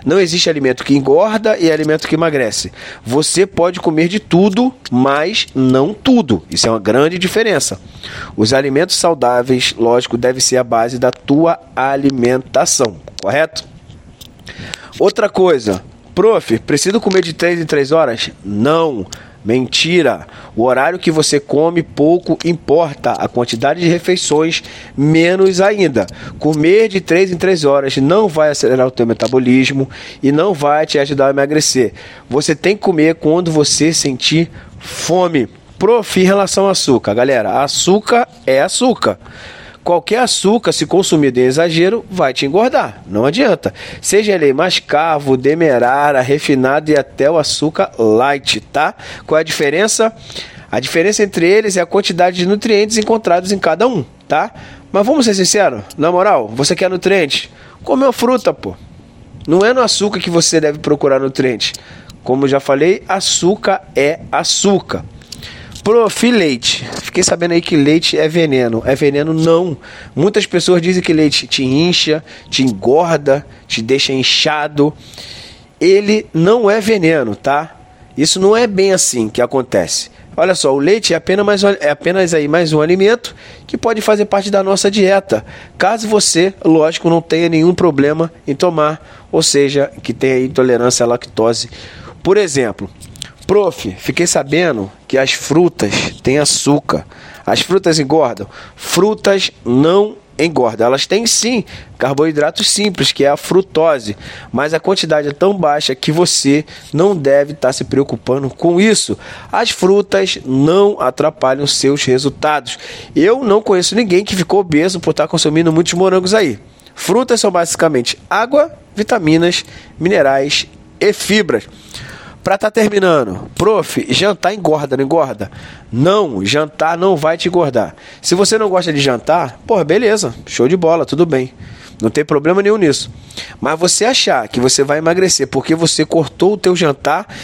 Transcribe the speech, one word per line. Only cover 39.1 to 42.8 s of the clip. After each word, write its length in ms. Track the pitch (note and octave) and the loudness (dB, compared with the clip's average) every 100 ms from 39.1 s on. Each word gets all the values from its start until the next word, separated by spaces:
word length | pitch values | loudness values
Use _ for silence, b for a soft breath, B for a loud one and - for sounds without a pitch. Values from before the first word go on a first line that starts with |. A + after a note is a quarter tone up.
| F#2 B B B B B B | -4 B B B B B B
Qualquer 340 | - F3 - A3 | -2 -2 0 -2
açúcar, 540 | B3 - F#3 A3+ E3+ | 0 0 0 0 0
se 120 | - | -2
consumido 540 | D3+ F3 F#3 D#3+ C#3+ B2 | 0 0 2 2 2 2
em 60 | |
exagero, 600 | B2+ C#3 E3+ D#3+ F3+ A3+ - | 2 2 2 2 0 0 -6
vai 240 | F#3 C#3 | -2 -2
te 100 | B2 | 0
engordar. 600 | C#3 F3 B3 D4 | -2 0 2 0